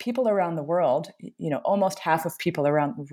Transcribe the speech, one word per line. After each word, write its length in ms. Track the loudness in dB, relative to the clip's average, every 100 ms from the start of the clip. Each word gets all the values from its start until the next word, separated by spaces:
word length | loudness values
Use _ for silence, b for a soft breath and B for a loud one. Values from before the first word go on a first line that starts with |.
people 280 | -6 0 2
around 280 | 2 2 -2
the 60 |
world, 480 | 0 2 4 2 0 -12
you 280 | -18 -8 -4
know, 120 | -2
almost 360 | 0 2 2 0
half 260 | 0 0 0
of 100 | -4
people 280 | -4 0 2
around 420 | 2 0 -2 -10